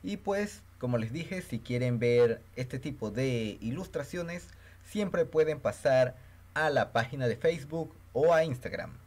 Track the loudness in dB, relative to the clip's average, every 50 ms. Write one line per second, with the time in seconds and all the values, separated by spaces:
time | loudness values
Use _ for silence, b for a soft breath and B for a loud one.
0 | -6 -6 -8 -6 -4 -2 -2 -2 -2 -4 -8 -14 -20 -20 -14 -8 -4 -2 -2 -2
1 | -2 -4 -6 -8 -8 -8 -8 -10 -8 -8 -10 -10 -6 -4 -2 -2 0 0 0 2
2 | 2 4 6 6 6 6 4 0 -6 -16 -10 -10 -10 -8 -8 -8 -8 -8 -8 -6
3 | -6 -6 -4 -2 -2 -2 -2 -2 -2 -4 -6 -6 -6 -6 -6 -6 -8 -6 -6 -8
4 | -6 -6 -8 -8 -8 -8 -10 -12 -12 -16 B B B B B B B -8 -4 -4
5 | -4 -2 0 0 0 2 4 2 2 2 2 -2 -2 -4 -4 0 2 4 6 6
6 | 6 4 2 B B B B B B -8 -4 0 0 2 2 2 0 2 0 -2
7 | -2 -2 -4 -2 -2 -2 -2 2 2 2 2 2 -6 -6 -6 -6 -6 -6 -10 -18
8 | -20 -6 0 4 4 6 6 6 4 2 -2 -6 -6 -8 -8 -8 -8 -10 -12 -18
9 | -20